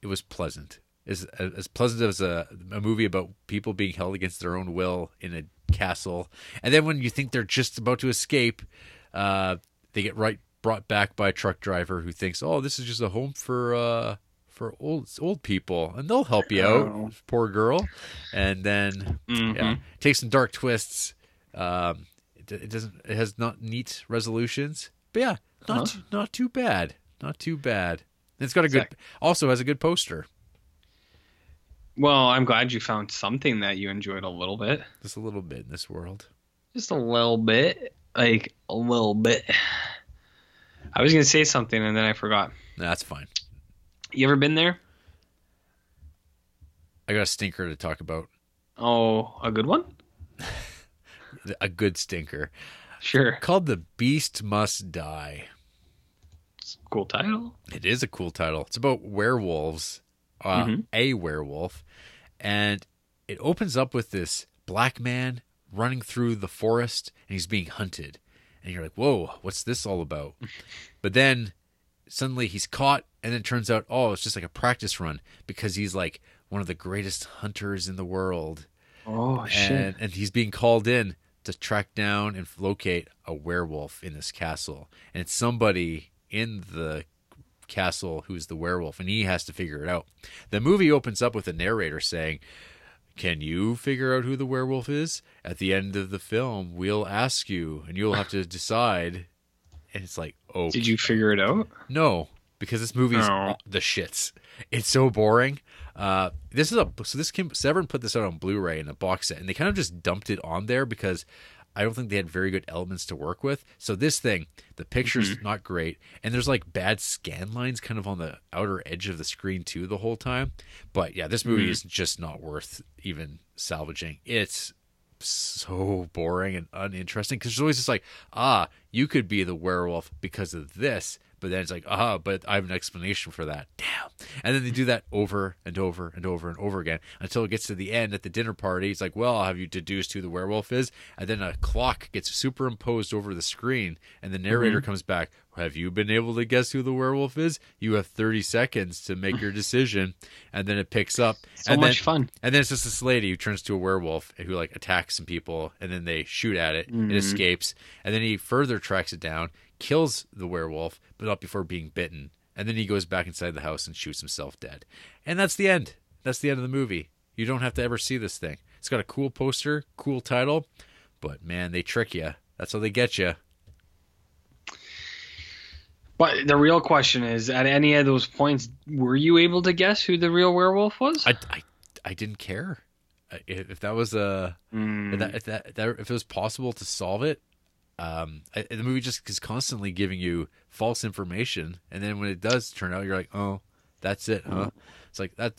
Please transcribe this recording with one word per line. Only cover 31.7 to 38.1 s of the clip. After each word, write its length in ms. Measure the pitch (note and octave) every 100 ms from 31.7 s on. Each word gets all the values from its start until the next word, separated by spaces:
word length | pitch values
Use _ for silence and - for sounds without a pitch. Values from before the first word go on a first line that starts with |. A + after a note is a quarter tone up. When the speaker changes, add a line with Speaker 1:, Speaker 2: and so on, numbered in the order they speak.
| - - -
Speaker 2:
Well, 280 | C#3+ C#3 B2+
I'm 160 | B2+ B2+
glad 260 | A#2 B2
you 80 | A#2
found 320 | - G#2+ G2+
something 500 | - G2+ C3 C#3+ A2+
that 160 | G2+ G2
you 120 | G2
enjoyed 340 | G2 G2+ G2
a 60 | F#2
little 280 | F2 F2+ G#2
bit. 240 | G#2+ D3+ - _
Speaker 1:
Just 160 | G#2 -
a 20 |
little 220 | A2 G2+
bit 180 | F2 C2 A#1+
in 40 |
this 200 | E2 -
world. 380 | - F2 G2+ - _ _ _ _ B3+
Speaker 2:
Just 160 | -
a 40 | D#3
little 420 | A#2 A#2 A#2 A2+
bit, 560 | A2 A2+ D#3 - - _ _